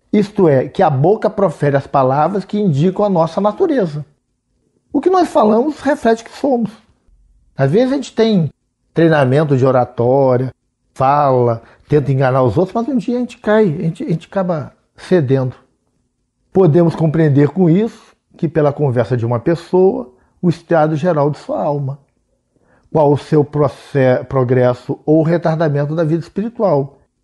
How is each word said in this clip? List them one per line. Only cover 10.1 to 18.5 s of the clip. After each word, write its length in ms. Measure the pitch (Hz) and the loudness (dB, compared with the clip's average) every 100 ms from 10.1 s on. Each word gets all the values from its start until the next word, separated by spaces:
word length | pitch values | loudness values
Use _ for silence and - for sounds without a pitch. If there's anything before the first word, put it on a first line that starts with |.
| 135 135 123 131 - _ _ _ | 2 2 0 -2 -10 _ _ _
fala, 680 | - 131 143 143 127 120 117 - _ - | -4 0 2 2 2 0 -2 -8 _ -2
tenta 240 | 147 135 | -2 0
enganar 300 | 135 131 131 | 0 0 2
os 160 | 127 107 | 0 0
outros, 160 | 180 | -2
mas 120 | 233 233 | -4 -4
um 120 | 262 | -4
dia 180 | 175 240 | -2 -4
a 40 | |
gente 180 | 247 - | -6 -8
cai, 260 | - 214 | -2 2
a 180 | 214 143 | 2 0
gente, 200 | 165 165 | -6 -6
a 40 | 294 | -6
gente 180 | 165 - | -6 -6
acaba 480 | 196 180 160 120 _ _ | -6 -4 -6 -8 _ _
cedendo. 640 | _ - 180 127 135 127 - _ _ _ _ _ _ _ _ _ | _ -2 0 2 0 -2 -8 _ _ _ _ _ _ _ _ _
Podemos 420 | 190 185 175 170 | 2 4 4 2
compreender 540 | - 156 156 156 135 147 | 0 -2 0 2 4 2
com 220 | - 175 | 2 2
isso 400 | 170 226 - _ _ _ - | 2 0 -6 _ _ _ -8
que 120 | |
pela 240 | 165 | -4